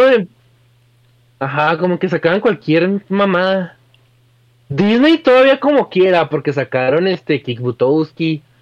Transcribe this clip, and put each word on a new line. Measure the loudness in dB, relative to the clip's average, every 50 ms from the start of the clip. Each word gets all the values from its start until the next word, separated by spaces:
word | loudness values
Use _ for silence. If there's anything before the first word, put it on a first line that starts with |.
| 4
de, | 4 4 2 0 -4 _ _ _ _ _ _ _ _ _ _ _ _ _ _ _ _ _ _ _ _ _ _
ajá, | -8 -6 -4 -2 -2 0 0 -2
como | -2 -2 -2
que | -2 -2 -4
sacaban | -4 -2 0 0 0 0
cualquier | 0 -2 -2 -2 -2 0 0 0 2 0 -2 -4 -6 _
mamada. | -2 -2 0 0 0 0 0 0 -2 -4 -4 -8 -12 _ _ _ _ _ _ _ _ _ _ _ _ _ _ _ _ _ _ _
Disney | -2 0 0 2 2 2 2 2 2
todavía | 2 2 2 4 4 4 4 2 2
como | 0 0 0 0 0 0
quiera, | 0 0 2 2 2 0 0 -2
porque | -4 -4 -4 -4 -4
sacaron | -4 -6 -4 -4 -2 -2 0 0 0 0
este | -2 -4 -4 -4 -4 -4 -4
Kick | -4 -8 -8 -6
Butowski, | -6 -6 -4 -2 0 0 0 0 -2 -4 _ -6 -4 -4 -4 -6 -10 _ _ _